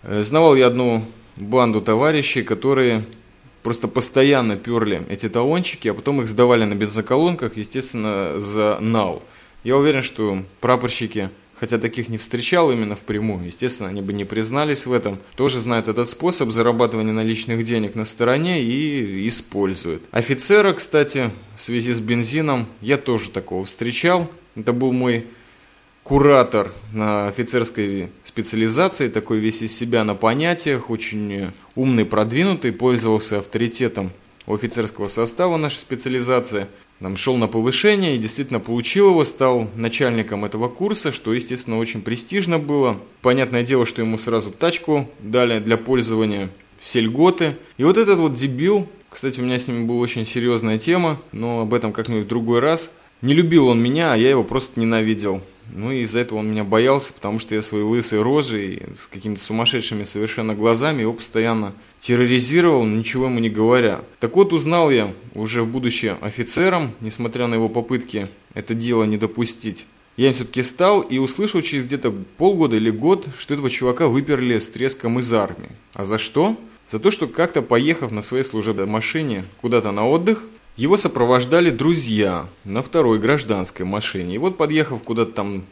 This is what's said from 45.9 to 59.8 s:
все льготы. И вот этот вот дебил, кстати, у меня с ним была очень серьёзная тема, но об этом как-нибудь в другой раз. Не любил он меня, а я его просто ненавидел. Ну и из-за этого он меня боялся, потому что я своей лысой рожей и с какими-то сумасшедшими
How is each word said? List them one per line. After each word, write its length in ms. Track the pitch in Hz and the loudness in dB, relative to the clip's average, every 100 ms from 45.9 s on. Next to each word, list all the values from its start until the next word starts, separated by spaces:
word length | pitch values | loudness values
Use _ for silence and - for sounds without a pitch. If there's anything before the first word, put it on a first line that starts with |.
| 127 113 110 110 101 95 - - - | 0 2 0 0 -2 -6 -10 -20 -18
все 220 | - 123 | -4 0
льготы. 560 | 113 123 175 175 160 - - - | 0 4 4 4 -2 -4 -16 2
И 80 | |
вот 140 | 147 190 | 4 6
этот 200 | 208 185 | 4 4
вот 140 | 160 | 2
дебил, 540 | 123 135 127 170 208 165 - _ | 0 -4 0 2 2 -2 -14 _
кстати, 320 | - 135 127 | -8 -8 -4
у 20 | |
меня 160 | 127 123 | -2 -2
с 80 | 127 | -4
ним 200 | 120 113 | -4 -2
была 120 | 120 | 0
очень 260 | 120 117 110 | -2 -4 -4
серьёзная 520 | 123 120 117 110 110 | -2 0 2 0 0
тема, 420 | 135 180 170 143 - | 2 2 2 -2 -8
но 260 | 104 117 117 | -8 -4 -2
об 140 | 110 | 0
этом 180 | 117 110 | 0 0
как-нибудь 320 | 104 113 110 | -4 -2 -2
в 60 | 101 | -2
другой 320 | 117 113 117 | -2 2 2
раз. 300 | 143 165 - - _ _ | 2 0 -4 -18 _ _
Не 120 | 123 | 2
любил 340 | 151 170 165 131 | 4 6 6 6
он 140 | 117 | 4
меня, 320 | 120 147 165 | 2 2 2
а 20 | 113 | 4
я 140 | 127 | 4
его 140 | 135 | 4
просто 360 | 104 127 - - | 2 -4 -4 -2
ненавидел. 640 | 113 113 110 104 101 95 92 - 110 | 0 2 0 0 -2 -4 -8 -20 -16
Ну 180 | 92 110 | -8 -4
и 100 | 135 | -4
из-за 180 | 110 113 | -2 -2
этого 200 | 123 110 | -2 -2
он 100 | 107 | -2
меня 140 | 107 | -2
боялся, 500 | 98 110 127 139 139 | 2 4 4 2 0
потому 260 | - 101 110 | -8 -6 -6
что 160 | - 107 | -4 -6
я 60 | |
своей 220 | 104 107 | -2 -2
лысой 380 | 107 120 113 107 | 0 0 0 0
рожей 540 | 113 147 131 107 98 92 | 2 2 0 -4 -6 -8
и 80 | - - | -12 -18
с 120 | - | -18
какими-то 320 | 95 107 98 | -10 -8 -8
сумасшедшими 600 | - 110 120 123 | -4 0 0 0